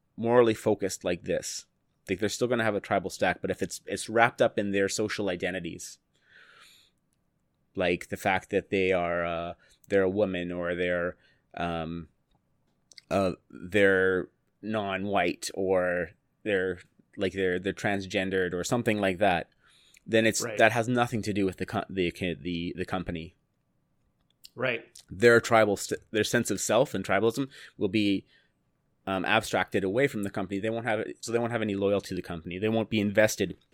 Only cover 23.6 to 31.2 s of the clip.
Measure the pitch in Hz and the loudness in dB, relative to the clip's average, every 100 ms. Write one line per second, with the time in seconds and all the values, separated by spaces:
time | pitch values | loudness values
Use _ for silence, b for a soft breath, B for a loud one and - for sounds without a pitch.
23.6 | _ _ _ _ _ _ _ _ - 117 | _ _ _ _ _ _ _ _ -18 -6
24.6 | 127 117 - - - 90 117 117 - 113 | -4 -4 -8 -20 -14 6 8 8 6 6
25.6 | 104 98 - - - 107 104 120 113 98 | 6 2 -2 -8 -4 -2 2 0 0 -2
26.6 | - 110 131 98 95 98 113 131 135 B | 2 2 2 -2 -2 2 2 0 -6 B
27.6 | B B 101 107 101 98 - b b b | B B -2 2 2 0 -4 b b b
28.6 | _ _ _ _ - 95 87 110 - 104 | _ _ _ _ -6 -4 0 0 0 -2
29.6 | - 104 95 113 139 110 101 - 95 98 | 0 -2 0 0 0 -2 -6 -6 -6 -4
30.6 | 110 113 120 110 - - | -4 -4 -4 -4 -4 -10